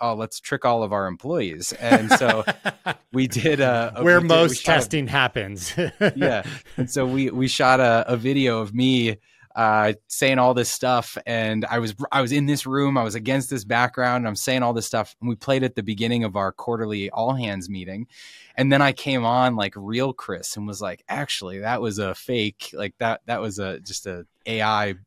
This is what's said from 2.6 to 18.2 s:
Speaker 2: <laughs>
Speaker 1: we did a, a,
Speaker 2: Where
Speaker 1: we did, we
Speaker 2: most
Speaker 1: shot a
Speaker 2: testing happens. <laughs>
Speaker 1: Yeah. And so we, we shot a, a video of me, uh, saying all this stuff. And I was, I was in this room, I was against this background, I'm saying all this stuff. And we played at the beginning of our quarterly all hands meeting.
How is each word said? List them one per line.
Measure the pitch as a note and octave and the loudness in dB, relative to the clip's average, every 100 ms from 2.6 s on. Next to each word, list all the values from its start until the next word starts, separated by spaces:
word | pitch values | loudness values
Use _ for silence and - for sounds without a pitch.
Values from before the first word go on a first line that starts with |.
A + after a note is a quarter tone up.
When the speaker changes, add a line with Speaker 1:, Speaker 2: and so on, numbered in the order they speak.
| G3+ - | -6 -6
Speaker 2:
<laughs> | F3+ - _ | -8 -10 _
Speaker 1:
we | B2+ C3 | -2 -2
did | A#2+ D#3 C#3+ | 0 0 2
a, | C3 A#2 A2+ A2 | 2 2 0 0
a, | |
Speaker 2:
Where | E3+ F3 | 6 6
Speaker 1:
we | E3 | 6
did, | |
we | E3 | 6
Speaker 2:
most | E3 B2 | 6 2
Speaker 1:
shot | - | 2
a | D#3+ | 2
Speaker 2:
testing | A#2 D#3 B2+ | 2 -2 0
happens. | C#3 B2+ B2 G2 G2+ F2 - F3 | 2 0 0 -6 -8 -8 -4 -4
<laughs> | - G#3 - | 0 0 2
Speaker 1:
Yeah. | E3 A2 - - - - | 0 0 -4 -10 -10 -6
And | B2+ | -4
so | C#3 B2+ | -2 0
we, | C3+ C3 | 0 0
we | B2+ B2+ | 0 0
shot | - C3 C3 | 4 6 6
a, | B2 A#2 A#2 | 6 4 4
a | A#2+ | 0
video | B2+ C#3 C3 A#2 | 0 2 2 0
of | G#2 | -2
me, | A#2 B2+ B2+ A2+ G#2+ _ _ _ - | 0 2 4 2 -2 _ _ _ 0
uh, | A2 G#2+ G#2+ G#2+ - | 4 4 4 0 -6
saying | - C3+ C3 | 0 2 4
all | B2+ B2 | 4 4
this | A#2 | 0
stuff. | - B2+ B2 - - - | -2 0 0 0 -8 -4
And | A2+ A2 G#2+ G#2+ | -2 -2 -2 -2
I | A#2 | -2
was, | A2+ G2+ C#3 | -2 -6 -2
I | C#3 | 0
was | B2 | 2
in | C#3+ C#3+ | 2 2
this | C#3+ C3 | 0 -2
room, | C3+ C#3 C3+ | 0 2 2
I | |
was | A2+ | 0
against | A2+ A2 C3+ C3 | -2 -2 -2 -2
this | C3 | -6
background, | G2+ A#2+ B2 C3 B2 B2 A#2 | -2 0 2 0 0 0 -2
I'm | G2+ | -2
saying | - B2+ | 0 0
all | B2 | 2
this | A#2 - | 0 -2
stuff. | A#2 G#2 - | -4 -4 -6
And | A#2+ | -6
we | A2+ | -4
played | - C3+ | 0 0
at | B2+ A#2+ | 0 -2
the | |
beginning | G2+ G#2 A#2 A#2+ | -4 -2 0 0
of | A2 G2 | 0 -2
our | F#2+ | -2
quarterly | - - A#2 A2 G#2 G2 | -4 -4 -4 -4 -4 -4
all | G#2+ A#2 C3+ | -2 -2 -2
hands | A2+ G2 F2+ | -4 -6 -8
meeting. | G2 F2+ G2 B2 - | -10 -10 -10 -12 -16